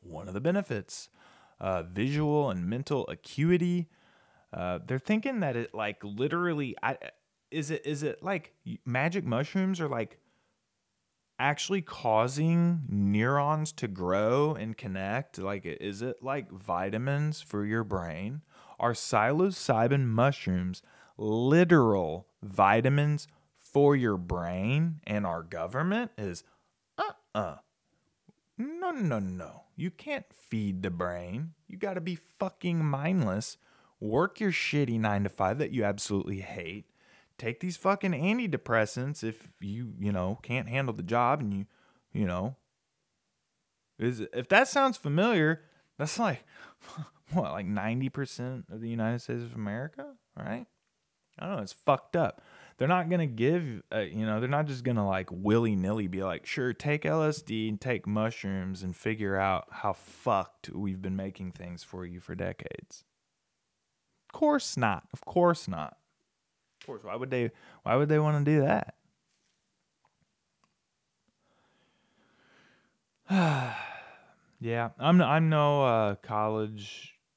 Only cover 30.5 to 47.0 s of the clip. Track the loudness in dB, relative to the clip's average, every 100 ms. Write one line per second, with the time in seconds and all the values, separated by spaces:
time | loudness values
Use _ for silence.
30.5 | -4 -2 -2 -4 -2 -4 -4 -8 -8 -10
31.5 | -12 -18 -8 -6 -4 -6 -8 -8 -8 -8
32.5 | -4 -2 0 0 0 0 2 2 0 -4
33.5 | -10 _ _ _ -10 0 2 2 0 0
34.5 | 0 0 2 2 2 2 2 0 0 0
35.5 | 2 -2 0 0 0 0 0 0 -6 -8
36.5 | -10 -10 -10 -14 _ _ _ _ -8 -6
37.5 | -4 -6 -2 0 0 0 0 0 0 0
38.5 | -4 2 4 4 0 -4 -4 -6 -8 -14
39.5 | -14 -8 -8 -8 -6 -2 0 -2 -4 -4
40.5 | -4 -2 -2 -2 -2 0 2 4 2 0
41.5 | -2 -6 _ _ _ _ -2 0 0 -4
42.5 | -8 _ _ _ _ _ _ _ _ _
43.5 | _ _ _ _ -4 -2 -2 -4 -6 4
44.5 | 6 6 4 2 2 -2 2 4 4 4
45.5 | 2 -6 _ _ -8 -6 -2 -2 -2 -8
46.5 | -20 -20 -20 -18 -14